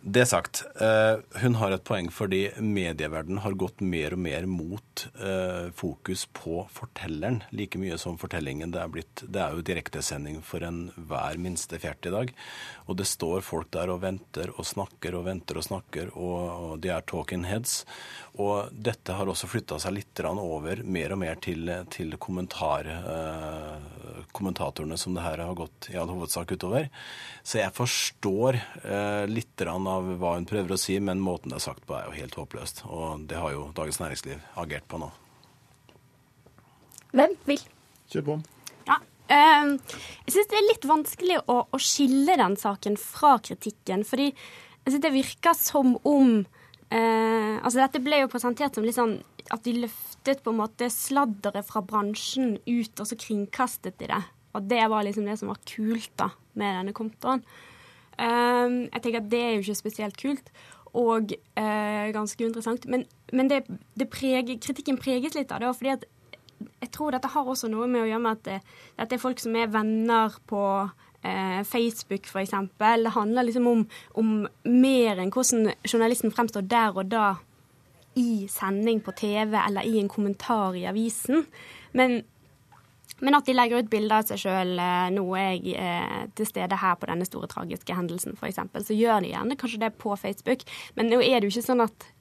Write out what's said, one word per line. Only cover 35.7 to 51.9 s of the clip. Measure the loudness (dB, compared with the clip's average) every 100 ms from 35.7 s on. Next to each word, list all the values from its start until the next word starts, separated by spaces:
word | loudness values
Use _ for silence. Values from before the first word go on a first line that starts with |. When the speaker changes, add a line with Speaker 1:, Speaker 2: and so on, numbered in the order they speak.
| _ _ _ _ _ _ _ _ _ _ _ _ -20 _
Speaker 2:
Hvem | 6 6 4 -2
vil? | -2 -4 _ _ _ _
Speaker 3:
Kjør | -4 -2
på. | -4 -6 -18 -20 -16 0
Speaker 4:
Ja, | 0 0 _ 4
ehm, | 10 10 10 6 0 -4 -14 -14 -14 0
jeg |
synes | 2 4
det | 4
er | 4
litt | 4 4
vanskelig | 2 2 -2 2 2 4
å, | 2 2
å | 0
skille | 0 4 6 6 6 6
den | 6 4
saken | 0 -2 -2 -2
fra | -4 4 6 6
kritikken, | 4 -8 -8 -8 -2 -2
fordi | 0 2 2
jeg | 0 -16 -20 -20 -6 0
synes | 2 4
det |
virker | 2 0 2 2 4
som | 2 4 4 4
om, | 4 8 8 6 2 _ -20 -20 _
eh, | 4 6 4 4 2 0 0
altså | 0 4
dette | 4 2
ble | 2 4
jo | 4
presentert | 2 -2 0 -2
som | 0
litt | 0 2
sånn | 0 0 -8 -20 -8
at | -4
de | -2 -2
løftet | -2 -8 -16 -6 -2 0
på | 0
en | 0
måte | -2 -2 -4
sladdere | -2 0 2 2 0 -4 -4
fra | -4 -6
bransjen | -2